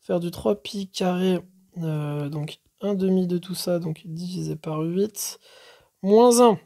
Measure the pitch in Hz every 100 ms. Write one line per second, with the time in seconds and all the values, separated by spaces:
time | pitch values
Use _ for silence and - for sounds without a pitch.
0 | - 180 175 170 220 202 - 208 196 -
1 | 185 180 185 180 - _ _ 180 160 151
2 | 147 147 143 151 147 - _ _ 196 196
3 | 190 185 180 180 170 175 - 175 170 160
4 | - 160 180 180 160 156 160 156 165 180
5 | 214 - - - _ - - - _ _
6 | 190 214 247 240 240 196